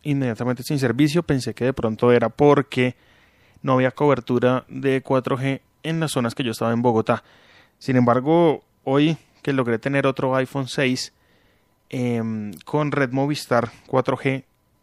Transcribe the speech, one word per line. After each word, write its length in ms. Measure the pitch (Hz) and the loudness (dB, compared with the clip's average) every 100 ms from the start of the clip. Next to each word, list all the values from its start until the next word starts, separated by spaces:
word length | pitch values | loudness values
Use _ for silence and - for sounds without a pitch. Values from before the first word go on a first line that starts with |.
inmediatamente 640 | 151 139 127 110 123 123 | -4 -2 -2 -2 -4 -4
sin 160 | - 147 | -4 -2
servicio. 420 | 127 120 151 170 | 0 2 2 2
Pensé 320 | 165 135 120 | 0 -2 -4
que 120 | - 123 | -4 -4
de 80 | |
pronto 380 | 131 113 110 123 | -2 -4 2 4
era 180 | 120 113 | 4 2
porque 640 | - 147 143 - 131 127 - _ _ _ _ _ _ | 2 4 4 2 0 -2 -2 _ _ _ _ _ _
no 120 | 139 | 0
había 180 | 127 127 | 2 2
cobertura 760 | - 147 123 - 123 123 127 - | 2 0 0 0 0 2 0 -4
de 360 | 131 135 131 | -6 -2 -2
cuatro 340 | - 131 135 131 | 0 -2 -2 -4
G 240 | 135 135 _ _ | -4 -6 _ _
en 160 | 151 165 | -6 -4
las 120 | 156 | -2
zonas 220 | 131 117 | -2 -2
que 100 | - | -4
yo 100 | 123 | -6
estaba 200 | - 117 | -2 -2
en 80 | 117 | 0
Bogotá. 420 | 123 113 107 113 - _ _ _ _ _ | 2 2 0 -2 -6 _ _ _ _ _
Sin 200 | - 127 | 0 2
embargo, 640 | 120 123 139 165 165 131 _ _ | 4 2 4 4 4 2 _ _
hoy 320 | - 139 156 151 _ _ | -2 2 2 0 _ _
que 100 | - | -4
logré 240 | 135 120 113 | -2 0 -2
tener 300 | 139 139 135 | -2 0 0
otro 280 | - 135 131 | 0 0 0
iPhone 320 | 131 143 131 | -2 -4 -6
seis, 460 | - 127 127 - _ _ _ _ _ _ _ - | -2 -2 -2 -6 _ _ _ _ _ _ _ -10
em, 600 | 131 123 117 113 110 104 90 - | -6 -2 -2 -4 -6 -8 -14 -6
con 260 | 147 147 | -4 -2
red 180 | 143 131 | -2 -2
Movistar 580 | 135 139 147 - 120 117 - - | -2 -2 -4 -2 0 -2 -8 -4
cuatro 320 | 131 135 127 | -2 0 -2
G, 280 | 135 135 - _ _ _ | -4 -6 -10 _ _ _